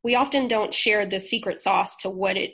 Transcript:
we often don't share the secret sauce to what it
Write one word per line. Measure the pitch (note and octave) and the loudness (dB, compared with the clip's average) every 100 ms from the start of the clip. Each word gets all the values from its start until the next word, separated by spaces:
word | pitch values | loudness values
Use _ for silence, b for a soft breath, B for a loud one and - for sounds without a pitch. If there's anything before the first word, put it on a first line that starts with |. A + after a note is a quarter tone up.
we | A#3+ | 2
often | B3 C#4 C#4 B3 | 2 2 0 2
don't | A3 G#3 | 0 0
share | - A3+ G#3+ G3 | 0 2 2 2
the | F#3+ | -4
secret | - A#3 G3 D3+ | -4 -4 -4 -2
sauce | G3+ F#3+ F#3 - | 2 2 0 -4
to | F#3+ | -8
what | F#3 F#3+ F#3+ | -2 -2 0
it | - | -4